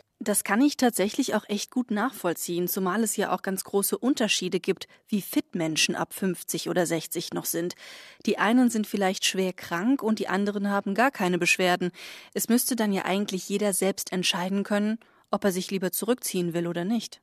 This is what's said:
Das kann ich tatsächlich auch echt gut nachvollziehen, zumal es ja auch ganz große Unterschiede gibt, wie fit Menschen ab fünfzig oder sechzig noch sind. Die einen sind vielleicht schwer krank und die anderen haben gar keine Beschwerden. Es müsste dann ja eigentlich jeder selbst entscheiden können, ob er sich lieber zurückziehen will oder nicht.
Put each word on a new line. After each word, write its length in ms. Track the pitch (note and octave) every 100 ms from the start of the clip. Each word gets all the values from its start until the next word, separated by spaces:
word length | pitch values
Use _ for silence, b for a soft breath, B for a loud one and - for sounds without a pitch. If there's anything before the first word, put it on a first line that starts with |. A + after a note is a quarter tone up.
| _ -
Das 260 | G#3+ G3+ -
kann 160 | G#3
ich 160 | C#4+ -
tatsächlich 580 | B3 - F#3+ - B3+ G#3
auch 80 | -
echt 200 | G3+ -
gut 220 | C4 B3
nachvollziehen, 800 | G#3 G#3 - F3+ D#3+ - F3 F3
zumal 340 | - F#3+ G3
es 140 | A3 -
ja 160 | G3
auch 80 | F#3+
ganz 240 | - F#3+ -
große 320 | G3+ G3 G3
Unterschiede 640 | A#3+ D4+ G#3+ - F3+ F3+
gibt, 260 | - F3+ - b b
wie 120 | G#3
fit 320 | - - -
Menschen 420 | F3+ D#3+ D3+ - F3
ab 180 | E3
fünfzig 560 | - G3 E3+ - E3 -
oder 160 | E3+ D#3+
sechzig 480 | D#3+ - - -
noch 100 | E3+
sind. 320 | - E3+ F3 - B B B B -
Die 120 | -
einen 320 | F#3+ B3 B3
sind 180 | A3+ G#3
vielleicht 380 | G3+ F#3+ F#3+ -
schwer 260 | F#3+ F#3+
krank 500 | - - E3+ A3 C#4
und 180 | A3 A3
die 100 | F#3+
anderen 400 | F#3 G3+ G3+ G3+
haben 240 | G3+ G3
gar 180 | G3 B3+
keine 260 | - F#3 F3+
Beschwerden. 540 | F3 - F#3 F3 F3+ - B B B
Es 140 | - -
müsste 300 | A#3+ - A#3
dann 160 | G#3+
ja 100 | F#3+
eigentlich 460 | - F#3+ G#3 F#3 -
jeder 240 | G3 G#3
selbst 400 | F#3 F#3+ G3 -
entscheiden 500 | F#3 F3 F3+ F3+ G3
können, 340 | G3 G#3 G#3 A3 b b b
ob 140 | G3+
er 80 | G3+
sich 200 | F3+ F3+
lieber 200 | G3 F3+
zurückziehen 640 | - - B3+ - F#3 F3
will 140 | E3 E3+
oder 180 | F3 F3+
nicht. 340 | A#3 - -